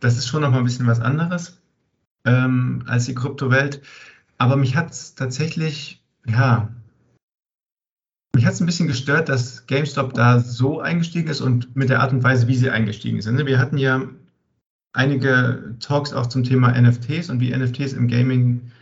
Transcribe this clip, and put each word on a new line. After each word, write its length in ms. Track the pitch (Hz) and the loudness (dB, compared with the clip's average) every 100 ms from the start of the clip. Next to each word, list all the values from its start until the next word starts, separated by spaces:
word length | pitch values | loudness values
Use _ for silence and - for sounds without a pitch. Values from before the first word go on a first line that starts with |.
das 180 | 120 120 | -2 0
ist 80 | - | -2
schon 160 | 156 | -2
noch 80 | 143 | 2
mal 80 | 127 | 2
ein 60 | |
bisschen 220 | 123 120 120 | 0 0 0
was 140 | 117 | 0
anderes, 600 | 120 151 170 175 - _ _ _ _ _ _ _ | 0 0 -2 -4 -8 _ _ _ _ _ _ _
ähm, 580 | - 123 127 127 123 123 - | 2 2 2 0 0 -4 -2
als 180 | 120 | -2
die 100 | 123 | -2
Kryptowelt. 680 | 123 135 - 131 131 143 - - - - - _ - | -4 -6 -4 2 2 2 -4 -16 -20 -20 -20 _ -2
Aber 180 | 127 139 | 2 2
mich 200 | 127 - | 2 0
hat's 380 | 165 - - | -4 -10 -18
tatsächlich, 880 | - 131 123 160 170 156 143 - - _ _ 113 | -8 -8 -4 -6 -4 -6 -6 -14 -20 _ _ -2
ja, 440 | 117 131 107 104 - - _ _ _ _ _ _ _ _ _ _ _ _ _ _ 127 | 2 2 2 -2 -10 -20 _ _ _ _ _ _ _ _ _ _ _ _ _ _ 2
mich 80 | |
hat's 160 | 151 196 | 2 2
ein 60 | 175 | -2
bisschen 200 | 170 151 | 0 -2
gestört, 440 | 120 - 151 160 | -2 0 0 0
dass 360 | 131 - - - | -2 -2 -10 -4
GameStop 460 | 139 151 - 123 | -2 -2 -4 -4
da 280 | - 120 123 | 2 4 4
so 380 | 117 - 135 160 | 2 -2 -2 0
eingestiegen 520 | 147 170 165 170 156 | -2 -2 -2 -2 -4
ist 100 | 139 | -2
und 340 | 131 127 - | 0 0 -2
mit 140 | 135 120 | -2 0
der 120 | 117 | 2
Art 120 | 123 | 2
und 100 | 131 | 2
Weise, 240 | 131 127 117 | 2 4 2
wie 60 | |
sie 140 | 127 120 | 2 2
eingestiegen 540 | 110 104 - 120 110 | 0 -2 -4 -6 -4
sind. 160 | 104 131 139 | -2 -2 0
Wir 120 | 127 | 0
hatten 200 | - 147 | 0 0
ja 240 | 135 131 131 - _ _ _ _ _ _ _ | 0 -2 -4 -14 _ _ _ _ _ _ _
einige 840 | 123 135 139 131 127 123 123 - 123 | 0 0 2 2 2 2 -2 -10 -14
Talks 320 | - 143 143 | -2 -2 -2
auch 140 | 135 120 | -4 -2
zum 180 | 131 | -2
Thema 240 | 123 131 123 | 2 4 4
N 120 | 123 | 6
F 160 | 120 120 | 4 4
Ts 300 | - 160 175 | -2 -6 -4
und 100 | 123 | -2
wie 100 | 123 | -2
N 120 | 127 | -2
F 100 | 127 | -4
Ts 220 | - 135 | -4 -6
im 140 | - 120 | -2 0
Gaming 600 | 120 131 127 123 120 - - | 2 2 2 2 0 -6 -20